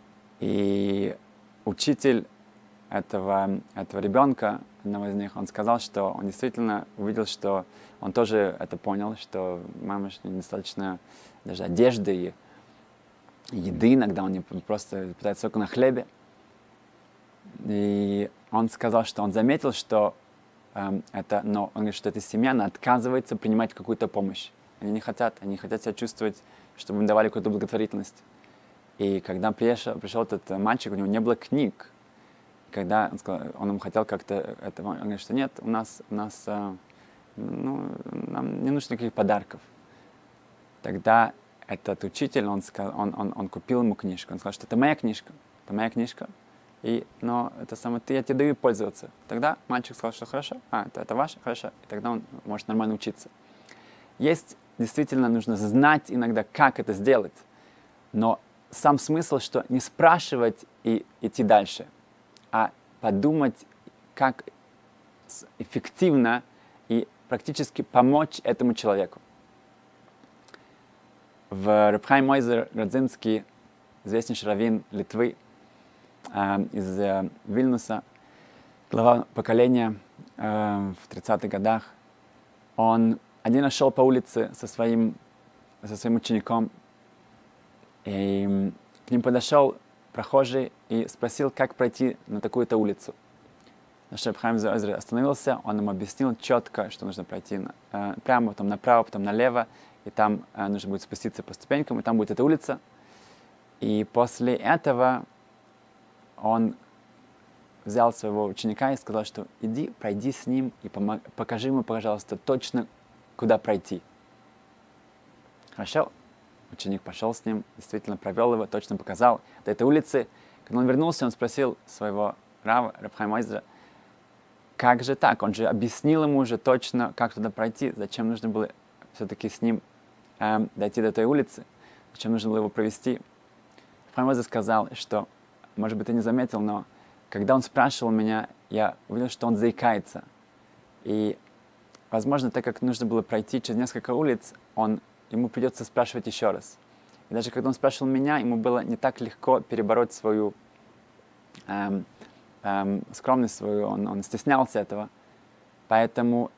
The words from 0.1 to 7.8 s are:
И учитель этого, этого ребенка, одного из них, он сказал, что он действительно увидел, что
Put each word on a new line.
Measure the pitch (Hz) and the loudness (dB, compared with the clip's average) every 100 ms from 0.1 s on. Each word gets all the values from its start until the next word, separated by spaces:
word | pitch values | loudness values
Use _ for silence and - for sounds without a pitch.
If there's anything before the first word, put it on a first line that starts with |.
| - - - | -20 -20 -8
И | 104 101 101 98 101 98 98 - - - - - - | -2 0 0 0 0 0 -2 -6 -14 -20 -20 -10 -6
учитель | - - 139 135 117 - - - - - - - | -2 0 2 4 2 0 -12 -20 -20 -20 -20 -8
этого, | 98 90 101 95 98 98 98 - | -6 -4 -4 0 2 0 -2 -6
этого | 101 92 98 | -12 -8 -4
ребенка, | 101 107 139 127 107 107 - - | 0 4 4 2 -2 -4 -10 -12
одного | 101 104 101 | -8 -6 -4
из | |
них, | 101 101 - | -4 -6 -8
он | 98 | -8
сказал, | - 107 120 | -4 0 0
что | - 101 95 | -2 -4 -2
он | - 101 | -4 -8
действительно | 95 131 120 113 104 - - | -6 -6 -2 -2 -2 -6 -6
увидел, | 104 107 | -4 -2
что | 104 - 101 98 92 - | -4 -4 -2 -2 -4 -14